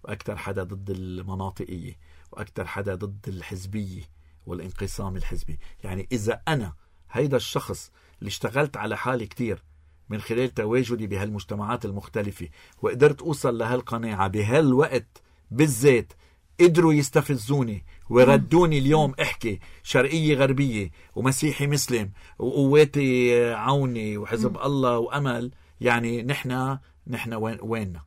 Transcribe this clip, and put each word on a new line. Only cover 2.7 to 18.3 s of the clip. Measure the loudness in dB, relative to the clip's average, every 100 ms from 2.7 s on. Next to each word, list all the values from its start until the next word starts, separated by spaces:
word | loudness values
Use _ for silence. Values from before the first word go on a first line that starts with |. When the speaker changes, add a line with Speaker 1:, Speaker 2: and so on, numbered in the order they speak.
| -6 -6
Speaker 1:
ضد | -6 -8 -10 -10
الحزبية | -12 -10 -12 -8 -8 -8 -12 -16 -20 -20 -20 -12
والانقسام | -12 -10 -8 -8 -6 -6 -4
الحزبي. | -4 -4 -4 -8 -10 -12
يعني | -8 -8 -4
إذا | -4 -2 -4 -2
أنا | -2 -4 -12 _ _ -8
هيدا | -2 0 0
الشخص | -2 -6 -6 -12 -12 _ _ _
اللي | -10
اشتغلت | -6 -4 -2 -2 -4
على | -6 -4
حالي | -4 -4 -6
كتير | -6 -4 -4 -10 -20 _ _ -10
من | -10
خلال | -4 -2 -2
تواجدي | -2 0 0 0 -4 -4
بهالمجتمعات | -4 -4 -6 -8 -8 -6 -6
المختلفة، | -6 -8 -6 -6 -6 -8 -14 -16 -20 _
وقدرت | -4 4 4 4
أوصل | -6 -2 -2 -2
لهالقناعة | -2 -2 -4 -6 -4 -2 0
بهالوقت | 0 2 4 4 4 2 -2 -6 _ _ _ _
بالذات، | 2 2 6 6 6 0 -16 -20 _ _ 6
قدروا | 6 8 6
يستفزوني | 4 4 0 0 -4 0 -2 -2 -6 -12 -20 2
وردوني | 8 8